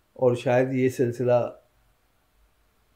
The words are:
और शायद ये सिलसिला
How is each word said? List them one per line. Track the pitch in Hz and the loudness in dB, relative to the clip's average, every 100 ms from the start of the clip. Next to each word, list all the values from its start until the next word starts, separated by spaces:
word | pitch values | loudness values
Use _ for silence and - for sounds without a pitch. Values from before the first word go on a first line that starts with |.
| _ - | _ -2
और | 127 120 | 0 0
शायद | 131 123 131 | 0 0 0
ये | 131 127 | 0 -2
सिलसिला | 123 123 120 123 120 113 - _ _ _ _ _ _ _ _ _ _ _ _ _ | 0 -2 -2 0 0 0 -8 _ _ _ _ _ _ _ _ _ _ _ _ _